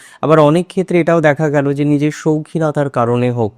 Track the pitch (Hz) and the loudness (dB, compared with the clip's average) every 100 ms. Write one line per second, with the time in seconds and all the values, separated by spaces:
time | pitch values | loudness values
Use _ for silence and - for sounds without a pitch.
0 | - - 135 156 147 165 175 - 180 175 | -18 -8 2 4 4 2 -2 -6 -2 0
1 | 160 170 151 139 156 147 139 143 147 147 | 2 2 2 0 0 0 -2 -2 0 0
2 | 151 - 160 156 151 165 156 147 139 131 | -2 -2 -2 -2 -4 -4 -2 -2 -4 -2
3 | 117 123 123 120 107 | 0 0 -2 -2 -4